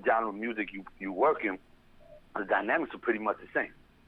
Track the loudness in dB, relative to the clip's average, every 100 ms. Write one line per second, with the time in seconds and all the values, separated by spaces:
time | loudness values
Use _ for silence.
0 | 4 4 2 -2 -4 -4 -6 -8 -14 -10
1 | -6 2 4 4 0 -4 -8 -20 _ -20
2 | -20 -20 -10 -6 0 0 2 0 0 -2
3 | -2 0 0 -2 -4 -4 -4 -8 -20 -20